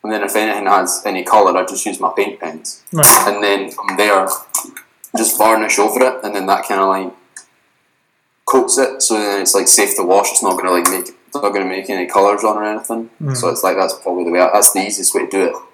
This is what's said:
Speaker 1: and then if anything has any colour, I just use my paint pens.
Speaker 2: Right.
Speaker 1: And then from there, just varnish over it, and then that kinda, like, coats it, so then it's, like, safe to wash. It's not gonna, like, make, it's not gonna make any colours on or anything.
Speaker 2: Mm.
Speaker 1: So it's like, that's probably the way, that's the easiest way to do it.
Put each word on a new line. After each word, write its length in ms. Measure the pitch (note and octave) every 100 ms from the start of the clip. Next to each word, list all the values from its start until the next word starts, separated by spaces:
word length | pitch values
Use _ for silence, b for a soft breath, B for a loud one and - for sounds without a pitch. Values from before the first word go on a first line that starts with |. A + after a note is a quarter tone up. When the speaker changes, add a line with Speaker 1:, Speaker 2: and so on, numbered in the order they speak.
Speaker 1:
and 80 | G#2+
then 120 | G#2+
if 120 | G2 G#2+
anything 300 | G#2+ G#2 G2
has 360 | G2+ F2+ - G#2
any 180 | F#2
colour, 320 | F#2 G#2+ F#2+ F2+
I 80 | F#2
just 200 | G2 G#2+
use 140 | F#2+
my 120 | B2+ -
paint 240 | G2+ -
pens. 440 | D#2+ D#2 - - -
Speaker 2:
Right. 300 | E3 C#3 - G#2
Speaker 1:
And 160 | G2+
then 260 | G#2 G2+ F#2+
from 260 | - - F#2+
there, 300 | G#2 G2 F2+ - - - - - _ _ - A2+
just 200 | A2 -
varnish 400 | G#2+ A2 G#2+ -
over 220 | G#2 B2+ C3
it, 140 | B2+
and 100 | G#2 G#2
then 100 | F#2+
that 180 | F#2+ -
kinda, 200 | G2 G2
like, 260 | F#2+ F2+ - _ - _ _ _ _ _ _ _ _ _ _ -
coats 320 | C3+ - C3+
it, 240 | C3 -
so 140 | - G#2+
then 260 | G#2 G2+
it's, 120 | F2+
like, 140 | G2 F#2
safe 280 | - G2+ -
to 60 |
wash. 280 | F2+ G2 G2+
It's 120 | -
not 140 | G2 F2+
gonna, 140 | F#2
like, 180 | F2+ E2+
make, 180 | F#2 F2+
it's 260 | - _ C#3+
not 160 | G#2
gonna 120 | G2+ F#2
make 240 | F#2 F#2+
any 160 | G2 F#2
colours 380 | G#2 G2 G2+
on 140 | A2 G#2+
or 60 |
anything. 460 | G#2+ G#2+ - A#2 A2+ _
Speaker 2:
Mm. 140 | D3 B2+
Speaker 1:
So 140 | F2
it's 140 | -
like, 120 | F#2 F#2
that's 180 | F#2+ -
probably 280 | F#2 F2+ E2+
the 60 |
way, 80 | F2
that's 320 | F2+ G#2 -
the 80 | F#2+
easiest 340 | G2+ G2 F#2
way 120 | G2 -
to 40 |
do 140 | G2 F2+
it. 80 | - -